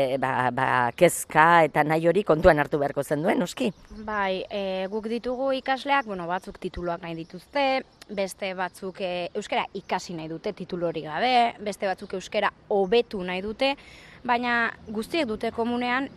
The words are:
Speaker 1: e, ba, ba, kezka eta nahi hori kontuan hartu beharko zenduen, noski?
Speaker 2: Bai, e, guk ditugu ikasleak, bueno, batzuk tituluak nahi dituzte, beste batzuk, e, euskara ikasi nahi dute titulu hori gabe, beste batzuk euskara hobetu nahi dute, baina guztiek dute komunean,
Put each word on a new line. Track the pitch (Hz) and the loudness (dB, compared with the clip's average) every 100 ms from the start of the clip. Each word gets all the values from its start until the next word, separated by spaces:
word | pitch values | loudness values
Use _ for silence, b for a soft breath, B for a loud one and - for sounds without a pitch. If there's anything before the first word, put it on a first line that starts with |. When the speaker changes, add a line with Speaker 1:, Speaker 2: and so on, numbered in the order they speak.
| 135 | 4
Speaker 1:
e, | 131 | 2
ba, | 131 127 127 | 0 0 0
ba, | 123 127 127 120 | 2 2 2 2
kezka | - 170 - - 156 160 170 | 4 4 4 0 6 8 8
eta | 151 156 | 6 4
nahi | 151 160 170 | 2 2 4
hori | 175 202 | 2 4
kontuan | 156 180 151 | 6 6 6
hartu | 143 151 | 4 0
beharko | 139 143 | 0 -2
zenduen, | 139 147 175 269 | -2 0 0 0
noski? | 175 - 240 - - 208 | -2 -2 -4 -6 -14 -14
Speaker 2:
Bai, | 214 214 196 190 - | -6 -4 -2 -4 -6
e, | 202 190 190 190 | -6 -4 -4 -4
guk | 214 214 | -6 -4
ditugu | 233 240 247 269 269 | -4 -4 -4 -2 -2
ikasleak, | 262 262 285 277 220 | -2 -4 0 0 0
bueno, | 190 170 | -4 -4
batzuk | 185 202 - | -4 -6 -10
tituluak | 185 170 175 170 | -10 -6 -6 -6
nahi | 170 165 | -8 -10
dituzte, | 165 180 - 285 269 262 - - - | -10 -14 -6 0 0 0 -4 -16 -12
beste | 202 190 - 196 | -6 -6 -6 -8
batzuk, | 185 180 - 190 180 | -4 -6 -6 -10 -6
e, | 185 180 170 | -4 -4 -6
euskara | 208 - 240 - 196 | -6 -4 -4 -4 -6
ikasi | - 185 - 170 | -4 -6 -4 -10
nahi | 160 | -8
dute | 160 208 | -8 -6
titulu | - 180 175 170 | -8 -8 -2 -2
hori | 160 156 | -2 -6
gabe, | 156 240 247 233 - | -2 2 4 2 0
beste | 208 190 202 | -8 -4 -4
batzuk | 185 208 190 | -4 -6 -8
euskara | - 214 196 - - | -4 0 0 0 -2
hobetu | 202 190 233 240 202 | 0 2 2 2 -4
nahi | 180 180 | -4 -6
dute, | 208 214 269 277 B B B B | -6 -2 0 -2 B B B B
baina | 247 240 247 240 226 - - | -2 0 2 0 0 -4 -10
guztiek | 220 220 339 262 | -8 -4 -2 -2
dute | 214 226 220 | -2 -4 -2
komunean, | 233 240 247 254 277 | -2 -2 -2 -2 -4